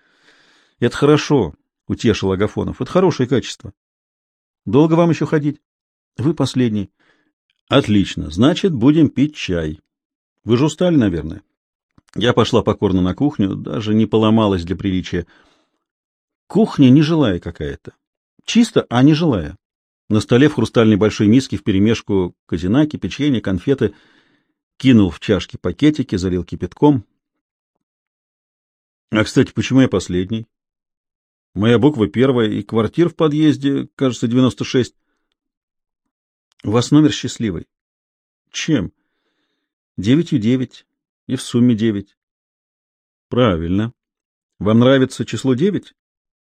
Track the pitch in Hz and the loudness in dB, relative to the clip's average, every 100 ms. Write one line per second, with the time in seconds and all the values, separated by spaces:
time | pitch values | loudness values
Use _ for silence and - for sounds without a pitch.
0 | _ _ _ _ _ _ _ - 120 - | _ _ _ _ _ _ _ -4 -4 0
1 | 143 151 - 143 80 - _ _ - 101 | 2 2 2 -2 -2 -8 _ _ -10 -2
2 | 117 92 95 92 107 110 87 - - 180 | 0 0 -2 -2 -2 -4 -8 -8 -4 0
3 | 185 - 123 127 - - 101 _ _ _ | 0 -2 -2 -2 -4 -16 -18 _ _ _
4 | _ _ _ _ _ _ - 123 160 165 | _ _ _ _ _ _ -2 2 4 4
5 | 170 147 151 160 143 - _ _ _ _ | 2 0 -2 -2 -4 -8 _ _ _ _
6 | _ - 131 156 135 127 120 107 92 _ | _ -6 -4 -2 -4 -2 -2 -2 -8 _
7 | _ _ _ _ _ _ - 185 - 104 | _ _ _ _ _ _ 0 0 2 0
8 | - - 78 80 135 175 196 135 127 160 | 0 -6 -8 0 2 2 -2 2 2 4
9 | 143 - 147 - - 85 78 78 _ _ | 2 2 -4 -4 -6 -4 -4 -10 _ _
10 | _ _ _ _ 101 117 151 - 180 156 | _ _ _ _ -2 0 0 0 0 2
11 | 104 85 80 85 _ _ _ _ _ _ | 0 -2 -8 -14 _ _ _ _ _ _
12 | _ - 107 - 107 110 107 98 101 92 | _ -4 0 0 0 0 0 -2 0 0
13 | 90 90 143 - 95 101 - 139 107 110 | 0 0 -2 -2 -4 -4 -8 -8 -2 0
14 | 107 110 110 113 107 95 85 90 101 92 | 2 2 2 2 2 0 -4 -6 -4 -4
15 | 85 90 - _ _ _ _ _ _ _ | -4 -8 -10 _ _ _ _ _ _ _
16 | _ _ _ _ _ 180 220 - 131 143 | _ _ _ _ _ 0 0 4 6 6
17 | 151 165 120 87 85 - 73 65 - _ | 4 0 0 -2 -8 -10 -10 -12 -18 _
18 | _ _ _ _ - 226 233 135 - 120 | _ _ _ _ -2 0 2 0 -2 2
19 | 139 151 170 101 73 - _ _ _ _ | 4 4 0 -2 -6 -14 _ _ _ _
20 | - 107 - 123 147 - 110 123 110 101 | -4 -2 2 4 4 2 0 2 4 4
21 | 107 - 104 127 - 98 - 95 107 110 | 2 2 4 4 2 -8 -2 0 2 0
22 | - 98 87 _ - 87 90 131 151 - | -2 -2 -2 _ -10 -6 -2 0 0 -4
23 | 92 - 147 113 101 92 139 131 107 - | -10 -6 -2 -2 -4 -4 -2 -2 -2 -6
24 | _ _ _ _ _ _ _ - 131 117 | _ _ _ _ _ _ _ -2 4 4
25 | 92 - - 92 - - 92 85 151 151 | 4 -2 -2 -2 -4 -10 -8 0 0 0
26 | - 95 92 90 85 87 90 - 147 135 | -4 -4 -2 -4 -6 -10 -10 0 2 2
27 | - _ _ _ _ _ _ _ _ _ | -4 _ _ _ _ _ _ _ _ _
28 | _ _ _ _ _ _ _ _ _ _ | _ _ _ _ _ _ _ _ _ _
29 | - 110 104 143 127 - - 127 127 95 | -6 -4 0 0 0 -2 0 2 2 0
30 | - 90 95 113 110 _ _ _ _ _ | -4 -6 -4 -8 -10 _ _ _ _ _
31 | _ _ _ _ _ 90 110 117 143 131 | _ _ _ _ _ -2 2 4 2 2
32 | 101 110 131 123 110 107 104 110 104 - | -2 0 0 2 -2 -4 -4 -4 -2 0
33 | 170 - 160 151 156 127 139 139 131 - | -2 0 -2 2 0 0 -2 -4 -6 -4
34 | 131 113 120 123 127 - 127 131 113 _ | -4 -2 -2 0 0 -2 -4 -2 -2 _
35 | _ _ _ _ _ _ _ _ _ _ | _ _ _ _ _ _ _ _ _ _
36 | _ _ _ _ _ _ 120 117 - 147 | _ _ _ _ _ _ -2 -2 2 4
37 | 151 - - - 113 80 - _ _ _ | 4 0 -10 -6 -6 -6 -12 _ _ _
38 | _ _ _ _ _ - - 135 80 _ | _ _ _ _ _ -10 -2 -2 -2 _
39 | _ _ _ _ _ _ _ _ _ - | _ _ _ _ _ _ _ _ _ -6
40 | 98 147 170 143 107 127 127 - _ _ | 0 0 0 -2 0 -2 -4 -12 _ _
41 | _ _ - 127 - 120 123 107 113 101 | _ _ -10 -10 -4 2 2 2 0 -4
42 | - _ _ _ _ _ _ _ _ _ | -10 _ _ _ _ _ _ _ _ _
43 | _ _ - 113 123 82 85 98 113 _ | _ _ -6 0 0 0 -2 -2 -4 _
44 | _ _ _ _ _ - 95 113 123 135 | _ _ _ _ _ -6 0 4 4 4
45 | 127 - 113 113 131 120 196 165 - _ | 0 -4 -8 -4 -2 0 0 -4 -10 _
46 | _ _ _ _ _ | _ _ _ _ _